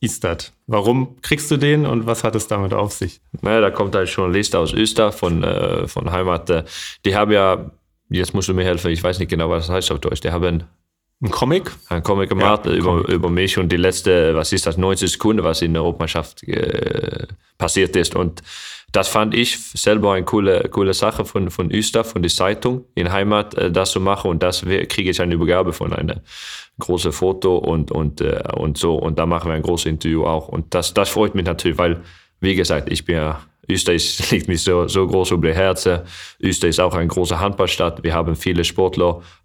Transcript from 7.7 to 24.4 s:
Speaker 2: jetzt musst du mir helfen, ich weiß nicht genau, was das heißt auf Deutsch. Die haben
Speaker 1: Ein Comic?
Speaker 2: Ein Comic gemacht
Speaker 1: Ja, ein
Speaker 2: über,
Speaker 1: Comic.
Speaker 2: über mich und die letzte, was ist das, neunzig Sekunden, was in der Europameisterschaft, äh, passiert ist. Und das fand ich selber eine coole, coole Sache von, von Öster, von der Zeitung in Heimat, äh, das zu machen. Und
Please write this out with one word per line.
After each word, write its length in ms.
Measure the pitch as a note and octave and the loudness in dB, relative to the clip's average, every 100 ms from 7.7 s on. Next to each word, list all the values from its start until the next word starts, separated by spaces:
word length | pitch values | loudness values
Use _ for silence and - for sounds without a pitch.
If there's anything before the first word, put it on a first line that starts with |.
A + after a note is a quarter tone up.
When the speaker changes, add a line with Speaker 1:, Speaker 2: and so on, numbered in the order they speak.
| - _ _ - | -16 _ _ -6
Speaker 2:
jetzt 240 | E2+ F2+ | -2 -2
musst 160 | G#2 F#2+ | -2 0
du 40 | F#2 | 0
mir 80 | |
helfen, 260 | F2+ F2 F2 | 0 0 0
ich 140 | E2 | 0
weiß 160 | F2+ F#2 | 0 -2
nicht 100 | E2 | -2
genau, 200 | E2 E2 | 0 0
was 160 | E2+ E2 | 0 0
das 80 | F#2 | -2
heißt 160 | - | -2
auf 80 | D#2 | -2
Deutsch. 220 | - - | -4 -4
Die 100 | D#2 | -2
haben 320 | E2+ F2 E2 - _ _ _ _ - | 0 0 -2 -4 _ _ _ _ -8
Speaker 1:
Ein 100 | A2+ | -4
Comic? 400 | - B2+ F3+ F#3 - - | 0 0 0 -2 -14 -6
Speaker 2:
Ein 120 | E2+ | -4
Comic 280 | D#2 G2 F#2+ | 0 0 0
gemacht 360 | F#2+ G2+ G#2 - | 2 4 2 2
Speaker 1:
Ja, 60 | |
ein 60 | F2 | 2
Speaker 2:
über, 120 | F2 | 2
Speaker 1:
Comic. 160 | E2+ - | 2 2
Speaker 2:
über 200 | F2 E2+ | 0 2
mich 280 | F2 F#2+ - | 2 0 0
und 120 | F2 | 0
die 80 | F2 | 2
letzte, 560 | F#2 - G2+ F2+ D#2+ D#2+ | 2 2 4 4 4 2
was 180 | D2+ | 0
ist 120 | F#2+ E2+ | 0 0
das, 120 | E2 | 0
neunzig 340 | F#2+ G2 F2+ | 0 2 0
Sekunden, 320 | - G#2+ G#2+ | 0 2 2
was 180 | E2 D#2+ | 2 0
in 120 | E2+ | 0
der 100 | D#2+ | 0
Europameisterschaft, 600 | E2 E2 E2 E2 D2+ - | 0 -2 -2 -4 -6 -10
äh, 840 | - - - - - - - - - - _ - | -6 -4 -2 -2 -2 -4 -6 -6 -10 -14 _ -4
passiert 380 | F2 F#2+ F2+ F#2 | -2 2 2 2
ist. 180 | E2 F2+ | 0 0
Und 260 | F2 D#2+ - - - - - | -4 -4 -16 -18 -16 -18 -4
das 160 | G2+ F#2+ | -2 2
fand 260 | G#2+ A2 A#2 | 2 2 2
ich 240 | A#2+ - | 0 -2
selber 540 | - - G2+ G#2+ G2+ | -8 -2 2 4 4
eine 100 | F#2+ | 2
coole, 460 | F2 G#2 G2 F#2 - | 0 2 4 2 0
coole 240 | A2 F#2+ | 0 0
Sache 320 | F#2+ G#2 - G2+ | 2 0 0 -4
von, 240 | G2+ F2+ | -4 -4
von 220 | - E2+ | -4 -2
Öster, 340 | G#2+ G#2+ A2+ A2+ | -2 0 0 -2
von 160 | - | -2
der 100 | E2+ | 0
Zeitung 540 | - F#2 G#2 B2+ B2 - - | 0 0 0 -2 -4 -6 -4
in 160 | F2 | -2
Heimat, 420 | G2 G2+ G#2 G#2 - | 0 2 2 0 -2
äh, 140 | F#2 | 0
das 220 | F2 F#2+ | 2 2
zu 80 | F#2 | 0
machen. 320 | F#2+ G2 G2 | 0 0 0
Und 100 | E2 | 0